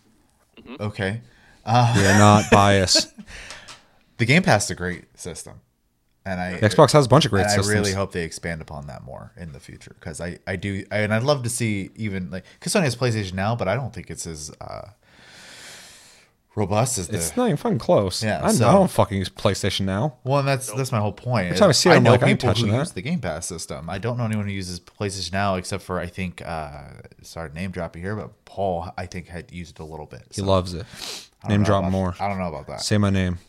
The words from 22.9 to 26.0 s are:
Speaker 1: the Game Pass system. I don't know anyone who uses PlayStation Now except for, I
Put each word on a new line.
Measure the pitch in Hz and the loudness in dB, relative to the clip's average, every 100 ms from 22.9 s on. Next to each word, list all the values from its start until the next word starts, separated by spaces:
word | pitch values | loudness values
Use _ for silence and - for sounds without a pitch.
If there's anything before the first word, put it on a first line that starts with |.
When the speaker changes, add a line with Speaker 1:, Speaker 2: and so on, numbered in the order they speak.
Speaker 1:
the | - | -6
Game | 92 170 | -6 -4
Pass | 95 78 - | -4 -6 -8
system. | 82 - 76 82 | -10 -10 -12 -10
I | 95 | -6
don't | 113 120 | -4 -2
know | 117 | -2
anyone | 107 101 | -2 -4
who | |
uses | 98 92 87 | -6 -8 -10
PlayStation | - - 104 98 85 | -14 -8 -6 -6 -6
Now | 95 101 92 | -2 -2 -2
except | 90 98 | -4 -8
for, | - | -6
I | 90 | -6